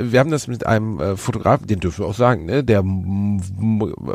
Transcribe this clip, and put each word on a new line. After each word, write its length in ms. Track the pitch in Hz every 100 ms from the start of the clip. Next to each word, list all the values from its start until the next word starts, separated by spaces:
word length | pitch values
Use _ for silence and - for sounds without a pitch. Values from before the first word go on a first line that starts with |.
wir 200 | 120 123
haben 100 | 151
das 160 | 151 -
mit 180 | 120
einem, 360 | - 110 110 87
äh, 160 | 87 95
Fotografen, 500 | - 113 95 127 98
den 140 | 98
dürfen 240 | 90 80
wir 20 | 90
auch 80 |
sagen, 300 | 104 123 107 82
ne, 160 | 131
der 160 | 120 104
M-, 640 | 95 95 90 98 101 101 92 98
M-, 340 | 110 107 104 - -